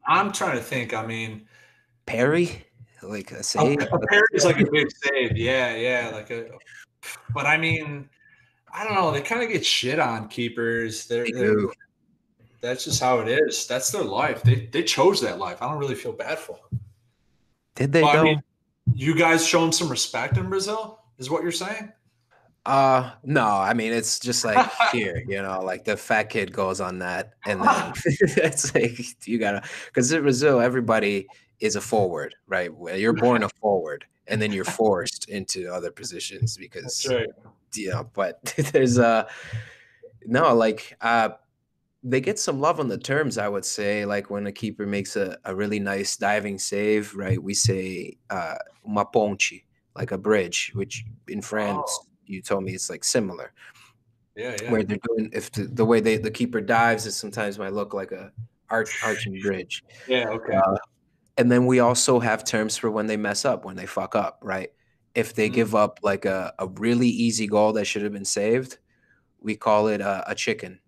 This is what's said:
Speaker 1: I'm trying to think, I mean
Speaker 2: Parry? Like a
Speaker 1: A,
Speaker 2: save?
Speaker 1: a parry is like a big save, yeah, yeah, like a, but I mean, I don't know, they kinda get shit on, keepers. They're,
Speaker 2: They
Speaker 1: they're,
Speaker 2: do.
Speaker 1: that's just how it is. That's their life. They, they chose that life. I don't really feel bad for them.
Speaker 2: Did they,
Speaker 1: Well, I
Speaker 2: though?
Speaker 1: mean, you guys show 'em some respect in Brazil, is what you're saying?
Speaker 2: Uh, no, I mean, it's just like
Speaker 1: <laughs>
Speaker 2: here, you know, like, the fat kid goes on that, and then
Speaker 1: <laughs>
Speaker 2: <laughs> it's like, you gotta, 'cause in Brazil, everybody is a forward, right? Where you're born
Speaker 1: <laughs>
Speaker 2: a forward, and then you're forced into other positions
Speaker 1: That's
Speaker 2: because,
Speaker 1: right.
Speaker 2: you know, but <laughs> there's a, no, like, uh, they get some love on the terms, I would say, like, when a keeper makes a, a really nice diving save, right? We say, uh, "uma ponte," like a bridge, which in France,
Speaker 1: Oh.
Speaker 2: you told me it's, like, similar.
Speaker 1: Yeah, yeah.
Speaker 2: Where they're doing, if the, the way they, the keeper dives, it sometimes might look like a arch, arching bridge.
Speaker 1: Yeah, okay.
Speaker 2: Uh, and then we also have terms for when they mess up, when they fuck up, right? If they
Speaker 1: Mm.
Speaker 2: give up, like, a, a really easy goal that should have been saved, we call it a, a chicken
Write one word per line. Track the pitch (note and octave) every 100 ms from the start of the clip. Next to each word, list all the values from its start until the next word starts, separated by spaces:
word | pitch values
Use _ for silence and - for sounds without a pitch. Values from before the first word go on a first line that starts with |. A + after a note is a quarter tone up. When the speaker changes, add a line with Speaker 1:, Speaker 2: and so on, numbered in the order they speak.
| -
Speaker 1:
I'm | E3+ G3+
trying | - G3 C3
to |
think, | - C3+ A#2
I | A2+ A2+
mean | A2+ A2 G#2+ - _ _ _ _ _ -
Speaker 2:
Parry? | A2+ C3 E3 F3 G2+ - _ - _
Like | F#2+ G#2 F#2+
a | -
Speaker 1:
A, |
Speaker 2:
save? | - - D3+ C#3+
Speaker 1:
a | C#3 F3+ -
parry | G#3 G#3+
is | - F3
like | D#3+
a | -
big | D3+ D3 -
save, | C#3+ C#3 A#2+ G2+
yeah, | A2+ C3 B2 A2+
yeah, | A#2+ B2 A#2
like | A2 G#2+
a, | A#2 A2+ - - - - _ - - -
but | A#2+ C#3
I | D#3
mean, | E3 D#3+ D3+ C#3+ C#3 _ _ _ _ _ _
I | -
don't | G#3+ G3+
know, | E3+
they | C#3+
kinda | C#3+ A3+ A#3
get | G3 -
shit | - A#2+ D3+
on, | C3 A2+ G#2+
keepers. | - A#2+ A#2 A#2 A#2 A2+ G#2+ -
They're, | A#2+ A#2+
Speaker 2:
They |
Speaker 1:
they're, | A2 G#2 G#2+
Speaker 2:
do. | G2+ - _ _ _ _ _ _ _ _
Speaker 1:
that's | A#2+ B2+ -
just | -
how | B2+ B2+
it | A2
is. | C3+ D3 - -
That's | B2 C3+
their | G#3
life. | E3+ G2 D3+ -
They, | A#2+ A2+ -
they | D3
chose | E3+ - F3 G3
that | A2+ -
life. | F#2 F2
I | B2
don't | D3+
really | C#3+ B2
feel | A#2+
bad | A2 - D#3
for | - - _
them. | - - _ _ _ _ _ _ _ _ -
Speaker 2:
Did | C#3
they, | E3
Speaker 1:
Well, | D3+
I | D3+
Speaker 2:
though? |
Speaker 1:
mean, | D#3+ D3+ - _ _ _ -
you | A#2 C#3 D#3+
guys | E3+ E3 D#3+
show | F3
'em | E3
some | D#3+ E3+
respect | B2 - A#2+ C3 -
in | F#3
Brazil, | F#3+ F#3+ A3 G#3+ - _ _
is | B2+
what | D#3
you're | E3+
saying? | E3 F#3 A3 G#3 _ _ _ _ _ _ _ -
Speaker 2:
Uh, | C3+ C3+ C3 B2 -
no, | C3+ C#3+ A2+
I | G2+ F#2+
mean, | A#2 A2
it's | A#2 A2 -
just | B2 A#2+
like | A#2 G#2 - -
Speaker 1:
<laughs> | A#3
Speaker 2:
here, | A#2+ G2+ F2 B2+
you | G2
know, | G2 F#2+
like, | F#2 F2+ -
the | G2+
fat | - A2 G#2+
kid | G#2+ G2
goes | - F#2+ F#2+
on | F#2 F#2
that, | F2+ F2 - _ -
and | G2
then | - - -
Speaker 1:
<laughs> | -
Speaker 2:
<laughs> | E3+
it's | C#3+ F#3 - D#3+ - - D3
like, | A#2 A#2 A#2+ - -
you | A2+
gotta, | G#2+ G2+ - - -
'cause | - B2
in | D#3+
Brazil, | C#3+ B2 D3 C3
everybody | A#2+ B2+ A2+ A2 G#2 G2+ F#2 - _ _
is | G#2+ G2+
a |
forward, | - A2 F#2+ E2 C#2+ - _
right? | F#2 F2 D#2+
Where | E2+ F#2+
you're | G#2+
born | A#2 A#2+ A#2+
Speaker 1:
<laughs> | G2+
Speaker 2:
a | -
forward, | A2 G2 D#2 D2 - _ -
and | A2
then | G#2+
you're | G2 F#2
forced | - A2 F#2+ G2 - -
into | G2+ F#2 F#2+ F2+
other | F2+ F2
positions | - - F2 - G2+ A#2 -
Speaker 1:
That's |
Speaker 2:
because, | - F2+ - - C3+
Speaker 1:
right. | B2+ A2 - - _ _
Speaker 2:
you | - G2
know, | F2+ -
but | - F#2+ - - -
<laughs> | C#3+
there's | D3+ C3 A#2+
a, | A#2 A2+ A2 - - A2+ - - - _ - _ G#2+
no, | B2 D#3+
like, | A#2+ A2+ G#2+ - -
uh, | A2+ A#2 A2 - _ _ _ _ _ _
they | B2+ B2+
get | C3 G#3
some | - C#3
love | D3 E3
on | C3+
the | G2+
terms, | - C3+ D3 A2
I | G#2
would | G2+ F#2
say, | - G2+ G#2 G2+
like, | G#2 G2+
when | G2+ G2+
a |
keeper | G2 A2 G#2+ G2+
makes | G2+ F#2+ G#2+
a, | G2 F2 -
a | F#2+
really | G#2 G#2
nice | G2 G2 G2+ -
diving | G2+ G#2 G#2 G2
save, | - G2+ G#2+ G#2+ G#2 G2+
right? | F#2+ F#2+
We | F#2
say, | G2+ G#2+ F#2+ F#2 F2+ F2 - _
uh, | G2 F2 - - _ -
"uma | G#2 G2+
ponte," | A#2+ G#2 G2 - - _ _ _ -
like | B2
a | F#2+
bridge, | G#2+ G#2+ F2 - - G#2
which | G2 - - - -
in | G#3
France, | - G#3+ - G3 -
Speaker 1:
Oh. | - _ _ _
Speaker 2:
you | F#2+
told | - G2
me | F#2+
it's, | F#2 -
like, | F2+
similar. | - B2+ G2+ E2+ - _ - - - _ _ _ _ -
Speaker 1:
Yeah, | A#2+ A2
yeah. | A2+
Speaker 2:
Where | A2+
they're | G2 G2+ A#2
doing, | A2+ A2
if | A2+ -
the, | -
the | G2 A#2 A2+
way | A#2
they, | A2 G#2+
the | G#2+
keeper | A2 A#2+ A#2
dives, | G2+ A#2 A#2 A2+ G#2+
it |
sometimes | - G#2+ G#2 G#2 G2
might | G2
look | G2+ G2+
like | G2+ F#2+
a | F#2 F#2 - A2+ _ _
arch, | A2+ A2 -
arching | A2+ G#2 A2+ F#2+
bridge. | G2+ F#2 F2+ - _ - -
Speaker 1:
Yeah, | B2+ A2+
okay. | A2+ A2+ G2+
Speaker 2:
Uh, | F#2+ G2 - _ _ _ _ -
and | A#2+
then | B2 B2
we | B2+
also | A#2+ B2 - B2+
have | A#2 A2 -
terms | A2 G#2+ -
for | A#2
when | G#2+ G#2+
they | G#2+
mess | G#2 G2+
up, | C#3 A2+ G#2
when | F#2
they | F#2+
fuck | - F#2+ A2
up, | F2 -
right? | G#2 F#2+ F#2 _ _ _ _ -
If | A2
they | - G#2+
Speaker 1:
Mm. |
Speaker 2:
give | A#2 A2 G#2+
up, | G#2 -
like, | G#2 G2 G2+
a, | F#2+ F2+ -
a | F#2+
really | G2 A2 A#2+ B2
easy | A2 A#2 A2 A2
goal | G#2 G#2+
that | G#2+ G2+
should | G#2+
have | G#2
been | G2+ G2
saved, | - G#2 A#2+ C3 - _ _ _ _ _ _
we | G#2+ G#2+
call | - G#2+ G#2+
it | G#2
a, | G2+ G2 -
a | -
chicken | - A2 F2+ F#3